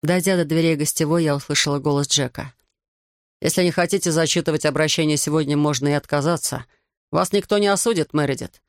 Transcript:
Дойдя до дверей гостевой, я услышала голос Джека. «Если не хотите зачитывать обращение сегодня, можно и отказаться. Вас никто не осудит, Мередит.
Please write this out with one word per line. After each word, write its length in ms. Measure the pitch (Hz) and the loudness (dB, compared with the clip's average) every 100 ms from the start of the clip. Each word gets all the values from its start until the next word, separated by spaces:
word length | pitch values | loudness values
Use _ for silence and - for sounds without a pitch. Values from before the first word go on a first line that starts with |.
Дойдя 360 | 156 180 175 185 | 0 0 2 0
до 80 | 156 | 2
дверей 300 | 160 165 156 | 2 2 2
гостевой, 500 | 151 - 151 170 156 | -2 -2 0 2 2
я 100 | 143 | -2
услышала 440 | - 143 - 143 | -2 -2 0 -2
голос 280 | 143 143 143 | 0 0 0
Джека. 460 | - 131 - 139 _ _ _ _ _ _ _ _ _ | -2 -2 -8 -14 _ _ _ _ _ _ _ _ _
«Если 220 | - - | -2 2
не 80 | 180 | 0
хотите 400 | 175 175 196 180 | 2 0 0 0
зачитывать 540 | 160 160 175 165 151 151 | 0 2 0 0 0 0
обращение 520 | 143 156 - 156 147 | 0 0 2 0 0
сегодня, 400 | - 156 143 147 | 0 0 0 0
можно 320 | 147 135 143 | 0 0 0
и 40 | |
отказаться. 720 | 143 - 147 143 170 - - - _ _ _ _ | 0 0 -2 0 0 -2 -8 -12 _ _ _ _
Вас 200 | 160 185 | -2 0
никто 240 | 202 - 208 | -2 0 0
не 100 | 202 | 2
осудит, 460 | 196 233 208 147 | 2 0 0 0
Мередит. 480 | 151 143 131 123 _ | 0 -2 -4 -8 _